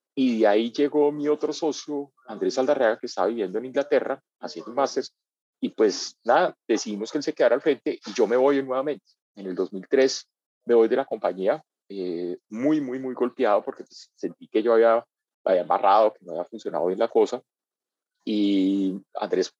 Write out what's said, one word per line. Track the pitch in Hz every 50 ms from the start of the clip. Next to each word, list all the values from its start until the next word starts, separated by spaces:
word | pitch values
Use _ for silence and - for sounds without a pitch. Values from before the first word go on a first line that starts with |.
| _ _ -
y | 139 131 127 117 110
de | 110 104
ahí | 101 110 117 120
llegó | - - 147 143 147 151 147 147
mi | 147 151 143 147
otro | 151 151 - 151
socio, | 151 - 165 156 135 - - - 147 143 143 139 _ _ _ -
Andrés | 110 98 98 95 113 131
Aldarreaga, | 131 131 147 131 127 110 110 -
que | - -
estaba | - 104 90 101
viviendo | 120 117 101 90 92 110
en | 123
Inglaterra, | 131 127 139 139 - 151 127 - 120 135 139 _ _ _ _
haciendo | - 87 - 85 - 107
un | 120
máster, | 135 139 127 - 139 127 - _ _ _ _ _ _ _ _ _ -
y | - 107
pues | - - - - - - - - - _ -
nada, | 113 123 156 180 160 - _ _ -
decidimos | 117 101 - 110 104 101 110 -
que | - 151
él | 139
se | - -
quedara | - 147 120 120
al | 123
frente, | - 160 135 117 - 156 123 - -
y | 110 98
yo | - 113
me | 98 117 127
voy | 131 139 143 139 131
nuevamente. | 131 127 135 139 151 139 101 _ _ _ _ _ _ _
En | - - -
el | -
dos | - 95 - -
mil | 92 92 -
tres | - 131 131 131 - - - _ _ _ _ _ _ _ _
me | - 120
voy | 117 113 107
de | 120
la | 123 135
compañía, | - 120 110 104 92 90 92 95 104 139 156 - _ _ _ _ -
eh, | 101 98 90 90 85 85 90 87 87 - _ -
muy, | 107 113 127 147 156 156
muy, | 143 127 123 131
muy | 131 131 123
golpeado, | - 123 123 - - 127 107 104 104 -
porque, | - - - -
pues, | _ - - - _ _
sentí | _ - 87 85 - - -
que | - 110 104
yo | 120 113
había, | 113 117 113 113 120 117 _ _ _ _ _ _ _ -
había | - 95 90
embarrado, | 87 87 85 - - 98 98 107 110 107 -
que | - -
no | 87 80
había | 82 87
funcionado | - - 110 - - 82 76 82
bien | 90 95 101
la | 113 117
cosa, | - 120 107 - - 131 - _ _ _ _ _ _ _ _ _ _ _ _ _ _ _ -
y | - 107 104 101 101 101 98 95 95 98 98 95 95 92 98 - _ -
Andrés, | - 107 98 90 90 92 - -